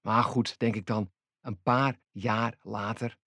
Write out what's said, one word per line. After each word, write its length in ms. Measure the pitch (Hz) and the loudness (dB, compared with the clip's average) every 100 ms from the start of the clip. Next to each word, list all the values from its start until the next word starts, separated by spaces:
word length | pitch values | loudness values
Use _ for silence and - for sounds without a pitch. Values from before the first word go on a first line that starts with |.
Maar 220 | - 113 | 2 2
goed, 360 | 120 123 - - | 2 0 -2 0
denk 160 | 117 | 0
ik 100 | 110 | 0
dan, 260 | 98 110 98 _ _ _ | -2 -2 -4 _ _ _
een 200 | - 101 | -12 -4
paar 360 | - 123 135 - _ | 2 4 2 -2 _
jaar 440 | - 113 110 117 - | -6 -2 0 0 -4
later 560 | 101 104 104 113 117 - | -10 -6 -6 -6 -8 -8